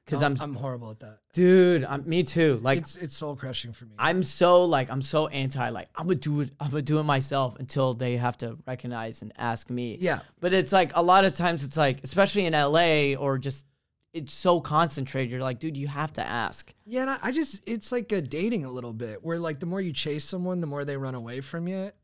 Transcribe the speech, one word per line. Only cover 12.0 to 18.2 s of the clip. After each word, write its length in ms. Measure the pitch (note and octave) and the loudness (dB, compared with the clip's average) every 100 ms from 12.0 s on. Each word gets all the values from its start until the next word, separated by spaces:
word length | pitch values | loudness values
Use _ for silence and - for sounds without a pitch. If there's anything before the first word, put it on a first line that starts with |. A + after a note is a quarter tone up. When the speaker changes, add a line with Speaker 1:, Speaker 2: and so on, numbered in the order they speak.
Speaker 1:
especially 440 | B2+ F3 G3+ G3+ F3 | -2 2 2 2 2
in 80 | |
L 220 | D#3 C#3+ D#3+ | 2 4 4
A 380 | E3+ D3+ C#3+ | 6 4 2
or 240 | C3+ C#3 C3+ | 0 0 -2
just, 260 | C#3 C3+ - _ _ _ _ | -4 -8 -12 _ _ _ _
it's 220 | E3 C3+ | -12 -8
so 260 | - F#3 F3 | -2 2 2
concentrated. 680 | - D3+ E3+ - C3 C3+ B2+ | 4 2 2 0 -6 -4 -4
You're 100 | B2+ | -4
like, 200 | C3 B2 | -4 -4
"Dude, 160 | D#3+ C#3 | -6 -6
you 100 | C#3+ | -6
have 260 | C#3 D#3 | -6 -6
to 120 | - - | -6 -6
ask." 480 | A#2 G#2+ - - _ | -4 -4 -6 -16 _
Speaker 2:
Yeah, 180 | G#3 B3+ | -8 -4
and 80 | C4 | -4
I, 80 | C4+ | -4
I 100 | A3 | -4
just, 300 | C4+ D4 G3 | -2 -4 -6
it's 280 | - A3+ - | -8 -8 -4
like 180 | B3 A3 | -4 -2
a 100 | G3+ | -2